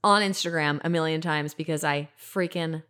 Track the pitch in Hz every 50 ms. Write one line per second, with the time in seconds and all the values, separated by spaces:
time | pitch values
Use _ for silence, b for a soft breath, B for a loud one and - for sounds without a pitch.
0 | - 208 202 208 208 196 190 - - 170 170 165 151 147 147 147 - 165 170 165
1 | 160 160 160 156 160 175 156 151 147 151 - - 160 - 160 151 147 151 143 143
2 | 147 147 _ - - - - 196 180 170 - 175 165 160 160 160 160